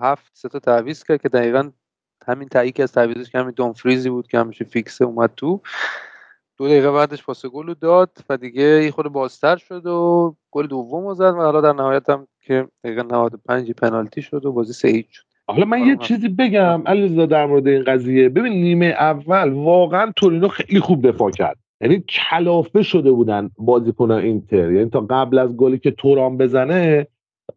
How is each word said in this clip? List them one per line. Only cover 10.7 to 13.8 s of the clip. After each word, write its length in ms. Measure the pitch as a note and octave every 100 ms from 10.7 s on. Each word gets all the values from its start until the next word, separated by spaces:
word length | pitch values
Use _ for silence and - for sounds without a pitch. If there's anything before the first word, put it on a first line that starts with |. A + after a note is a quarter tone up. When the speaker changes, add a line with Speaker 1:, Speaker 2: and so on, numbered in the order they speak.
| C3 A#2 D#3 G3+
Speaker 1:
رو 80 |
زد 200 | F#3 F#3
و 20 | F3
حالا 240 | D#3 D3+
در 120 | D3+
نهایت 380 | C#3+ C3+ C#3 C#3
هم 160 | C#3 C#3 _
که 280 | - C3 C3 _
دقیقه 180 | A#2+ A2+
نود 320 | A#2+ A#2+ A#2
و 40 | A2 -
پنج 220 | B2+ A#2
پنالتی 520 | -